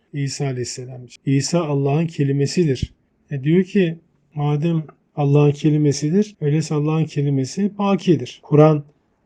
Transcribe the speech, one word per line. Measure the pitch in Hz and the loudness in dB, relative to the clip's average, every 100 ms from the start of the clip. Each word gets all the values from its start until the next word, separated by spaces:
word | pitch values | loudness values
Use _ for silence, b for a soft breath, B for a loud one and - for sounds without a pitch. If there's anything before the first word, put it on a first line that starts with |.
| _ | _
İsa | 147 139 - | -8 -8 -6
Aleyhisselam | 139 127 120 - 123 127 | -6 -6 -8 -10 -14 -16
için. | 123 - 147 | -18 -10 -2
İsa | 139 135 170 | -2 0 -2
Allah'ın | 151 139 139 147 165 | -2 -2 0 0 -2
kelimesidir. | 156 139 139 139 180 160 127 - _ _ _ - | -2 -2 0 -2 0 0 0 -6 _ _ _ -12
E | 143 | -6
diyor | 143 180 | 2 2
ki | 185 202 170 165 _ _ _ | 2 0 0 -2 _ _ _
madem | 147 147 147 170 160 147 _ _ - | -6 -2 0 0 -2 -4 _ _ -4
Allah'ın | 143 143 147 | 2 4 4
kelimesidir, | 143 156 151 147 135 151 190 208 - | 2 0 2 0 0 0 0 0 -2
öyleyse | 147 156 151 | -2 0 0
Allah'ın | 151 147 160 | -2 0 -2
kelimesi | 156 147 143 135 131 185 202 202 | -2 -2 -2 -2 -2 -2 -4 -2
bakidir. | 202 196 185 135 123 - | -2 0 2 0 0 -14
Kur'an | - 147 156 151 143 _ _ _ | 2 6 6 4 -4 _ _ _